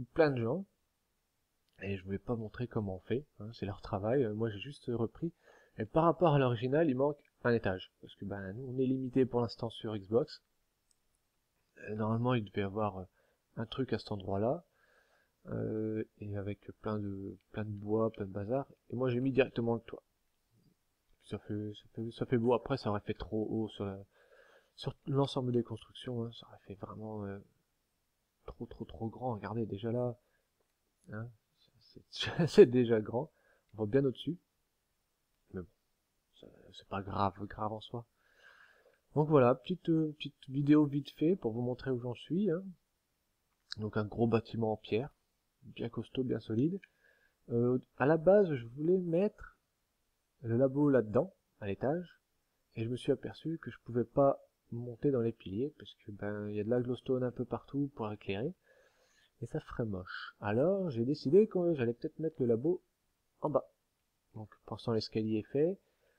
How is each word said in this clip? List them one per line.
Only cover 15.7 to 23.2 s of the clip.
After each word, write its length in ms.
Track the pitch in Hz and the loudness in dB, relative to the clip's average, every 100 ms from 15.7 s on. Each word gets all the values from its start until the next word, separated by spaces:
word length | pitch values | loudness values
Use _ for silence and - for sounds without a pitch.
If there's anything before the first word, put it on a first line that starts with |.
| 110 110 110 - _ | -4 -4 -4 -6 _
et 180 | 104 101 | -10 -6
avec 320 | 98 101 - - | -6 -8 -12 -10
plein 180 | 110 107 | -6 -4
de, 380 | 101 98 98 95 _ | -4 -6 -10 -12 _
plein 120 | - | -8
de 60 | 107 | -8
bois, 400 | 104 101 107 113 | -6 -2 0 0
plein 140 | - | -2
de 60 | 98 | -8
bazar, 360 | 101 101 131 - - - | -6 -4 -4 -4 -12 -12
et 80 | 117 | -4
moi 140 | 131 | 0
j'ai 100 | 120 | 0
mis 100 | 135 | 2
directement 440 | 127 127 - 117 | 4 2 2 0
le 60 | 117 | 0
toit. 220 | - - - _ _ _ _ _ _ _ _ _ _ _ | -4 -14 -16 _ _ _ _ _ _ _ _ _ _ _
Ça 140 | - 104 | -12 -12
fait, 340 | - 104 107 | -6 -6 -6
ça 140 | 104 - | -10 -14
fait, 160 | - 113 | -10 -10
ça 140 | - | -6
fait 140 | 123 123 | 0 2
beau, 160 | 117 | 4
après 240 | 117 - 139 | 2 2 -2
ça 100 | 110 | 0
aurait 120 | 104 | -2
fait 120 | - | -4
trop 340 | 107 | -8